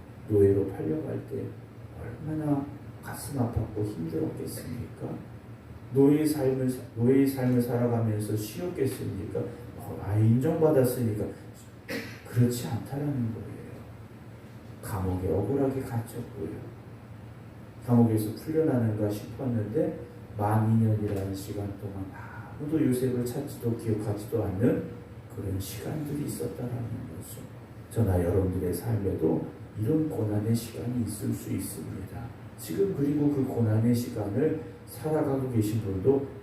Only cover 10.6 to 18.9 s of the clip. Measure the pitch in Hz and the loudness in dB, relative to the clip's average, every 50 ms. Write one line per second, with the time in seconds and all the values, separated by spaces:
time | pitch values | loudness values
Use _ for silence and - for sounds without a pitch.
10.6 | 156 151 139 135 127 - - 127 120 107 101 104 95 - - - - - - - | 6 6 8 8 6 6 4 2 0 0 0 0 -2 -4 -6 -8 -14 -16 -16 -18
11.6 | - - - - - - - - - - - - - - 113 117 120 123 120 - | -18 -18 -18 -16 -10 -8 -8 -8 -8 -8 -12 -14 -12 -2 2 4 4 4 4 0
12.6 | 120 113 113 101 - - 139 143 147 147 135 123 117 110 107 101 - - - - | -4 -4 -4 -6 -6 -6 -4 -4 -2 -2 0 0 -2 -2 -4 -6 -8 -10 -12 -12
13.6 | - - - - - - - - - - - - - - - - - - - - | -12 -14 -14 -14 -14 -14 -16 -16 -16 -16 -18 -18 -18 -18 -18 -18 -18 -18 -18 -16
14.6 | - - - - - - - 92 92 92 92 90 95 - - 104 - 110 135 139 | -16 -16 -14 -12 -8 -6 -4 -2 0 0 0 0 2 2 2 2 2 2 2 2
15.6 | 135 131 123 131 123 - 120 113 110 - - 120 120 - - - - - - - | 2 2 2 0 -2 -2 -2 -4 -4 -4 -6 -10 -10 -10 -8 -8 -8 -6 -6 -8
16.6 | - - - - - - - - - - - - - - - - - - - - | -10 -12 -14 -14 -16 -16 -16 -16 -16 -16 -16 -16 -16 -16 -16 -16 -16 -16 -16 -16
17.6 | - - - - - - 123 117 117 107 107 107 107 110 - - - 156 156 160 | -16 -16 -16 -8 2 6 8 8 8 8 6 4 2 0 -4 -6 -4 0 2 4
18.6 | 160 143 127 120 113 107 | 4 4 4 4 4 2